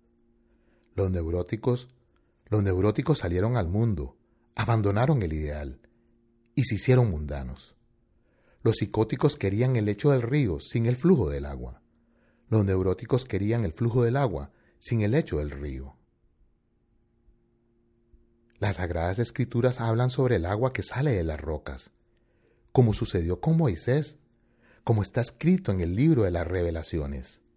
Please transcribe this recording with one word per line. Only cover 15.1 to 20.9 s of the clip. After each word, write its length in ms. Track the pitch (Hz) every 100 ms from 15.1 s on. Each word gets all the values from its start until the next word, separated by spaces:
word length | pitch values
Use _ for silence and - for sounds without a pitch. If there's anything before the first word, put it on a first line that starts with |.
lecho 280 | 135 170 78
del 120 | 73
río. 460 | 69 71 65 67 - _ _ _ _ _ _ _ _ _ _ _ _ _ _ _ _ _ _ _ _ _ - _ _ _ -
Las 200 | 101 92
Sagradas 420 | 90 85 87 95
Escrituras 640 | 117 - 123 117 123 123
hablan 280 | 117 113 123
sobre 280 | 123 131 110
el 80 | 85
agua 260 | 104 127
que 100 | 127
sale 300 | -